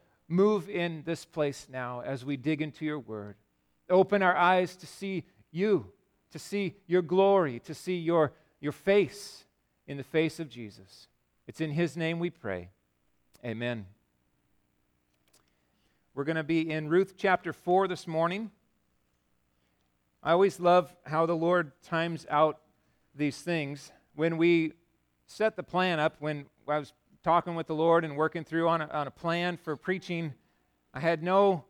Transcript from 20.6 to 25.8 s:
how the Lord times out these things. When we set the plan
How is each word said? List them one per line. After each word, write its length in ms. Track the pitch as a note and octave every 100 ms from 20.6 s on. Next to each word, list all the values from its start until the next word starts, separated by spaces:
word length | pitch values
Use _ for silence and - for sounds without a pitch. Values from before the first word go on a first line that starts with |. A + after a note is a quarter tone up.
| F3 F3+ F3 - -
how 200 | D#3 E3
the 120 | E3+
Lord 340 | E3 F3+ D3+ -
times 420 | - E3 E3+ E3 -
out 300 | D3 D#3 D3 _ _ _ _ _ C#3
these 240 | D3 C3+
things. 540 | F3 E3+ C#3 C#3+ - - _
When 220 | D3 D#3+ E3
we 380 | E3+ E3+ D#3+ - _ _ _ _ _
set 280 | - G#3+ G3
the 80 |
plan 380 | - F3+